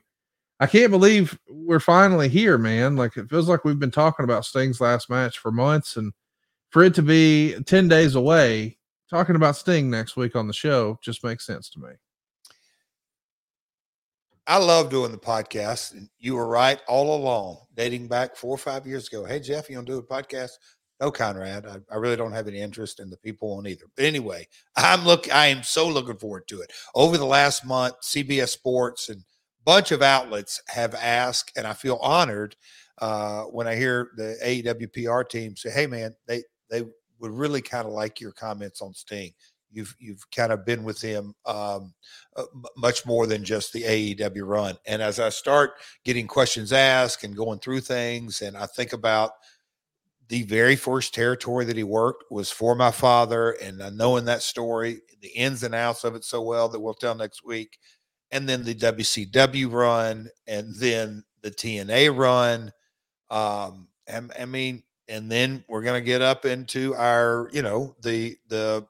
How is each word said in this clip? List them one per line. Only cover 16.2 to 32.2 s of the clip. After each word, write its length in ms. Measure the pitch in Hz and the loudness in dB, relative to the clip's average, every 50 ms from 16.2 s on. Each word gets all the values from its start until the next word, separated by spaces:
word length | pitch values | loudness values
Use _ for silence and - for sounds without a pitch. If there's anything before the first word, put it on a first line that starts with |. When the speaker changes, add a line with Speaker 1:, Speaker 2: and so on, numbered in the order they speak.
| 117 127 131 | -8 -6 -4
Speaker 2:
were 120 | 120 117 | -4 -2
right 320 | 117 117 120 123 131 139 - - | 0 2 4 4 4 2 0 -2
all 280 | - 120 135 143 151 151 | 0 0 2 2 2 0
along, 420 | 147 135 131 123 110 98 92 85 - _ _ _ | -2 -2 -2 -2 -2 -4 -6 -12 -16 _ _ _
dating 340 | 113 117 120 123 123 123 | -6 -4 -4 -4 -8 -6
back 280 | 117 120 120 127 123 - | -4 -4 -4 -4 -4 -8
four 180 | - - 123 135 | -10 -8 -8 -8
or 60 | 131 | -6
five 280 | - 147 135 135 127 | -6 -8 -8 -8 -10
years 200 | 131 135 131 117 | -10 -12 -12 -12
ago. 180 | - - 107 98 | -12 -12 -12 -10
"Hey, 140 | 92 127 151 | -8 -8 -8
Jeff, 300 | 135 123 143 151 147 - | -6 -6 -8 -8 -8 -10
you 60 | 135 | -14
wanna 120 | 123 120 | -14 -10
do 100 | 123 135 | -10 -10
a 60 | 127 120 | -10 -8
podcast?" 480 | - 131 135 139 - 139 131 127 123 - _ _ _ _ _ _ _ _ - | -8 -10 -10 -8 -10 -10 -10 -10 -12 -14 _ _ _ _ _ _ _ _ -6
"No, 100 | 135 147 | -4 -4
Conrad, 540 | 139 - 117 107 98 95 95 95 98 104 104 | -2 -2 -4 -4 -4 -6 -10 -10 -10 -12 -14
I, 140 | 107 98 98 98 - | -16 -18 -20 -14 -10
I 60 | 107 | -6
really 180 | 110 113 120 117 | -4 -2 -2 -2
don't 160 | 113 117 113 | -2 -4 -6
have 160 | 107 113 107 | -6 -8 -8
any 120 | 104 101 101 | -8 -10 -10
interest, 400 | 104 104 98 113 110 98 - - | -10 -10 -10 -10 -12 -12 -12 -14
and 120 | 98 95 | -18 -18
the 60 | 90 | -18
people 320 | - - 110 107 - 110 107 | -16 -14 -14 -10 -8 -8 -8
won't 180 | 101 98 101 | -8 -8 -10
either." 180 | 98 90 - _ _ _ | -10 -12 -12 _ _ _
But 100 | - 139 | -2 -2
anyway, 420 | 156 156 139 117 101 90 85 85 - _ _ _ _ - | 0 0 -2 -6 -8 -10 -12 -14 -18 _ _ _ _ 0
I'm 260 | - - 175 185 180 170 | 2 4 4 4 4 4
look-, 300 | 175 175 170 - - 139 | 4 4 4 2 2 4
I 140 | 147 151 | 4 4
am 160 | 143 135 131 120 | 4 2 0 -4
so 240 | - - 165 160 | -2 0 0 0
looking 300 | 170 156 139 123 120 113 | 2 0 -2 -4 -6 -10
forward 300 | 95 - 107 101 92 - - | -12 -12 -12 -12 -14 -14 -16
to 120 | 104 92 | -16 -16
it. 100 | 87 - - - - - - | -16 -16 -18 -20 -16 -2 2
Over 240 | 123 143 165 170 | 4 4 6 4
the 80 | 156 139 | 2 2
last 400 | 131 139 139 143 143 - - - | 4 4 4 4 4 2 -2 -4
month, 300 | 131 131 127 127 127 123 - | -2 -2 0 0 -2 -4 -8
C 200 | - - - 147 | -8 -6 -4 -4
B 180 | 143 135 139 135 | -4 -2 0 0
S 120 | 127 120 | 0 -2
Sports 580 | - - - 131 127 127 123 120 120 - - - | -4 -6 -4 -2 0 0 0 -2 -4 -8 -12 -12
and 140 | 107 95 90 _ _ _ _ _ _ _ - | -14 -16 -20 _ _ _ _ _ _ _ 2
bunch 260 | 151 175 202 190 - | 4 4 4 4 2
of 120 | 165 131 139 | 2 4 4
outlets 580 | 139 135 131 127 120 107 104 101 - - - - | 6 6 4 2 -2 -6 -8 -8 -8 -12 -12 -12
have 260 | - - 120 117 110 110 | -8 -6 -4 -4 -4 -4
asked, 580 | 113 120 117 120 120 123 123 120 - - - - | -4 -2 0 0 0 0 -2 -2 -6 -6 -8 -8
and 80 | 135 110 | -8 -8
I 80 | 107 107 | -8 -8
feel 220 | - - 131 127 | -6 -4 -4 -2
honored, 600 | 117 - 135 156 175 | -2 0 2 2 2